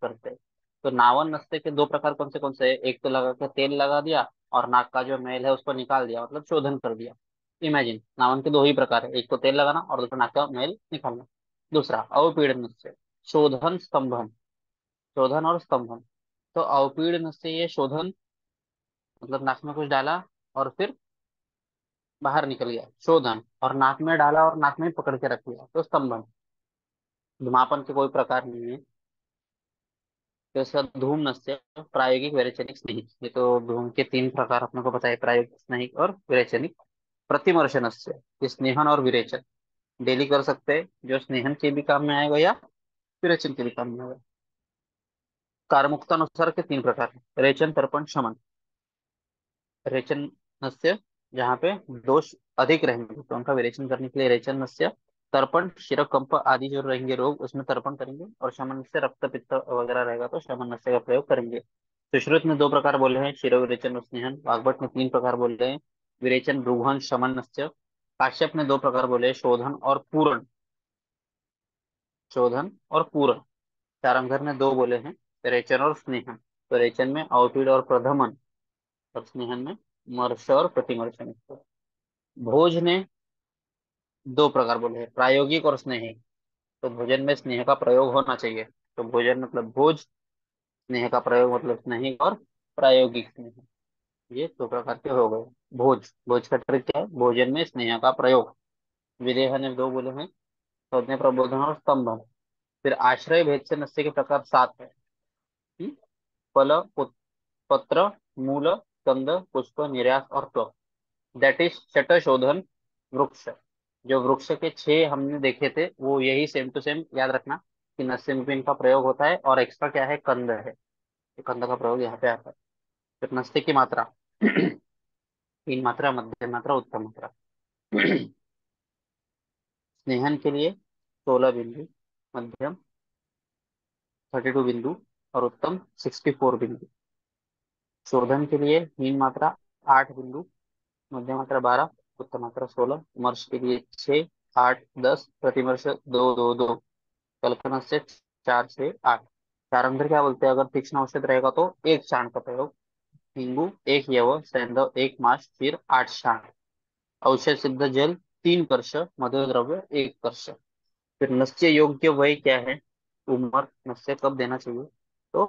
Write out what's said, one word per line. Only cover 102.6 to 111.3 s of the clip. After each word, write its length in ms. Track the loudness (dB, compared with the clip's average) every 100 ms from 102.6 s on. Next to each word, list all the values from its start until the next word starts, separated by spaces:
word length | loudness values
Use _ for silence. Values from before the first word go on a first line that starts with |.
| _ _ -2
फिर 80 |
आश्रय 500 | 2 2 2 2 4
भेद 180 | 4 0
से 140 | -2 -4
नस्य 280 | -4 -4
के 60 | -2
प्रकार 320 | -2 0 -2
सात 300 | 2 2 2 -2
है। 60 | -20 _ _ _ _ _ _ _ _ -14
हम्म? 120 | -12 -14 _ _ _ _ _ 2
फल, 240 | 4 2 0 -6
पुत-, 200 | -8 _ _ _ _ _ _
पत्र, 360 | -2 2 2 2 -2 _ -8
मूल, 340 | -6 -2 -2 -2 _ _ -2
कंद, 240 | 0 -2 -4 -4
पुष्प, 280 | -6 -6 -6
निर्यास 460 | -6 0 2 2 0
और 140 | -6 -4
त्वक। 280 | -6 -6 _ _ _ _ _ _